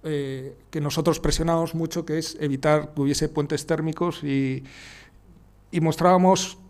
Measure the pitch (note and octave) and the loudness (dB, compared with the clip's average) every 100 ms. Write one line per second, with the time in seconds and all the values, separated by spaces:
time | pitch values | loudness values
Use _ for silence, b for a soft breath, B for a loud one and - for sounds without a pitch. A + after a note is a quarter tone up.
0 | D#3+ D3+ C#3 C3+ C3+ - - A#2+ C#3+ D3 | -4 -6 -4 -8 -12 -16 -10 -4 -2 0
1 | D#3 D#3 - - E3 E3 E3 E3 E3 F3 | 0 0 0 0 2 2 0 -2 -4 -4
2 | E3 D#3 D#3+ - D3+ C3+ D3+ D3+ D3 - | -4 -4 -4 -6 -4 0 2 2 0 -2
3 | C#3 C#3 D3+ - C#3+ D3 - D#3+ D#3+ D#3 | 0 0 -2 -2 -2 -4 -2 -2 -2 -2
4 | F3 - D3 C#3 C3+ C3 C3+ B B B | -4 -2 -2 0 0 -4 -8 B B B
5 | B - - - - _ _ F3 D#3+ D#3 | B -20 -20 -20 -20 _ _ 0 0 4
6 | F3 F#3 F#3 F#3+ - - | 4 6 6 4 2 -10